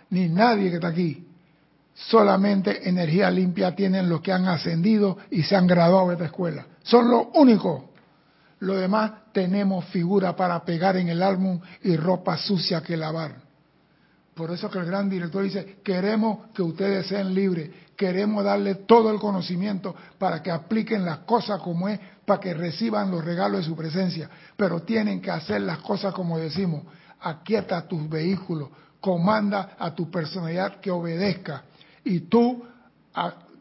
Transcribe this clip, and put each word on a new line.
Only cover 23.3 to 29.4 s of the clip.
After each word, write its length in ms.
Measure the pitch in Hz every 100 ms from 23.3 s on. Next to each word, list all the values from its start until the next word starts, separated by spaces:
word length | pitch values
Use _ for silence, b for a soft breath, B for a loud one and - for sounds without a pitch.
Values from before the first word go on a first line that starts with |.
| 175 202 202
de 60 | 160
su 100 | 160
presencia, 540 | 160 170 185 156 147 B B -
pero 260 | 196 170
tienen 360 | - 226 208 190
que 80 | 190
hacer 300 | 170 151 208
las 180 | 190 156
cosas 340 | - 202 196
como 260 | 175 175 165
decimos, 440 | 160 147 185 151 B B B B
aquieta 640 | 180 151 - 214 - 175 -
tus 220 | 170 151
vehículos, 600 | 156 170 190 190 160 135 b b _
comanda 760 | 196 175 180 220